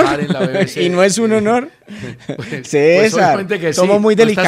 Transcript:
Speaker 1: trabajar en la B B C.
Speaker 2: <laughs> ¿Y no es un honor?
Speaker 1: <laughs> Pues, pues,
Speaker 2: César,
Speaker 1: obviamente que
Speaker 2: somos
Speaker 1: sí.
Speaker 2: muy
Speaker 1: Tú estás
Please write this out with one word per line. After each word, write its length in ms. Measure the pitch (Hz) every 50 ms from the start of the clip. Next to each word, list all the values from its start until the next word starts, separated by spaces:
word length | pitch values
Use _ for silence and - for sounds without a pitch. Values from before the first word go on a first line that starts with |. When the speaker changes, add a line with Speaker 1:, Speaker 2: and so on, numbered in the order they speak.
| 359
Speaker 1:
trabajar 140 | - - -
en 120 | - 143 -
la 60 | -
B 140 | 190 - -
B 140 | 196 190
C. 140 | 190 - -
Speaker 2:
<laughs> 40 | 175
¿Y 40 | 175
no 140 | 180 175 185
es 160 | 202 180 220
un 140 | 233 220 214
honor? 360 | 220 208 214 233 247 262 330 _
Speaker 1:
<laughs> 40 | _ _ - 208 214 - 123 120 - -
Pues, 120 | - 135 - 117 214
pues, 180 | 233 131 123 -
Speaker 2:
César, 560 | - 147 143 160 170 185 214 220 202 - 190 165 139
Speaker 1:
obviamente 240 | - 196 170 208 185
que 140 | 165 160 147
Speaker 2:
somos 240 | - 180 202 202
Speaker 1:
sí. 40 | 208
Speaker 2:
muy 140 | 208 220 214
Speaker 1:
Tú 80 | 190 226
estás 120 | 226 214 180 180